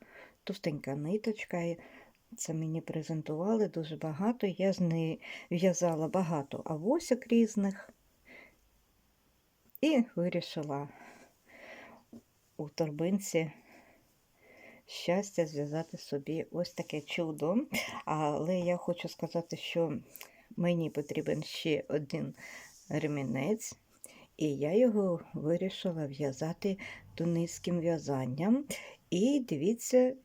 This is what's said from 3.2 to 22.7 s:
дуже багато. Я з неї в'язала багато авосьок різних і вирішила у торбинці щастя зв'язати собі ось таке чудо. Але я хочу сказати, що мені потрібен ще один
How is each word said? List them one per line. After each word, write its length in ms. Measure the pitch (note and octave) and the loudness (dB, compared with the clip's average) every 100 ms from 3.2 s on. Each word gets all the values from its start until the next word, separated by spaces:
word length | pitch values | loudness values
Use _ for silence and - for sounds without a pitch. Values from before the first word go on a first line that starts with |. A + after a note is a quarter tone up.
| D3+ D3+ F#3+ A3+ G3 | -4 -2 2 2 2
дуже 280 | E3 D#3 D#3 | 0 -6 -4
багато. 520 | D#3+ D3 G#3 B3 G3+ | -4 0 0 0 -2
Я 260 | F3 F#3+ | 2 2
з 60 | F#3 | 4
неї 420 | F3 E3 D#3+ - - - - | 2 2 0 -2 -8 -14 -4
в'язала 560 | F3 F#3 E3+ F3 D#3 D#3 | 4 4 4 2 2 2
багато 540 | F#3 E3+ E3 C#3 - - | 2 2 0 -2 -6 -4
авосьок 600 | D3+ F3+ D#4+ - A#3+ - | -2 2 2 2 -2 4
різних 600 | A#3 A3 - G3 G3 - - _ _ - - - _ _ _ _ _ _ _ _ _ _ _ _ - | 6 6 4 0 0 -10 -20 _ _ -20 -20 -20 _ _ _ _ _ _ _ _ _ _ _ _ 0
і 220 | D4 C#4+ A#3 - | 4 6 4 2
вирішила 720 | F3 F3 - - D3+ C#3+ C#3+ - - - - _ _ - - - - - _ A#3 - _ _ - | 0 0 -2 -4 -2 -4 -4 -12 -20 -20 -20 _ _ -20 -20 -18 -20 -20 _ -20 -20 _ _ -10
у 120 | D3+ | -6
торбинці 840 | - D#3+ D3 E3+ G3 - E3 D#3+ - - - - _ _ _ _ _ - - - - - | -2 -2 0 0 0 0 0 0 -4 -20 -20 -20 _ _ _ _ _ -20 -20 -20 -20 -16
щастя 580 | - - F3+ G#3 - D#3+ | -4 0 2 2 -2 -2
зв'язати 520 | D3+ D3 D3+ D#3+ F3 | -2 -2 -4 -4 -10
собі 480 | - C#3+ C#3 D#3+ - | -6 -6 -4 -4 -4
ось 220 | D#3+ F3 | -4 -4
таке 280 | - E3+ D#3 | -6 -6 -6
чудо. 540 | C#3+ - E3 D3+ D3+ G#3 D4+ - - - - | -4 -4 -4 -2 0 2 0 -2 -4 -6 -2
Але 540 | D#3 D3+ D3 D#3 F#3 | 0 2 2 2 2
я 180 | F3 F3 | 2 0
хочу 320 | - F3 E3+ | 0 -2 -4
сказати, 480 | - F3 E3+ E3+ D#3 | -6 -4 -2 -4 -6
що 420 | - F3 E3 D3 - - - - - - | -2 0 2 0 -6 -16 -20 -20 -10 0
мені 320 | F3 E3+ D#3 | 2 2 0
потрібен 540 | D3+ D3+ - D#3 D3+ | -2 -4 -2 0 -2
ще 400 | D#3 - E3 D3 - | -4 -4 0 0 0
один 460 | D3 C#3+ D#3+ C#3 - - - - | -2 -2 -4 -6 -10 -16 -18 -18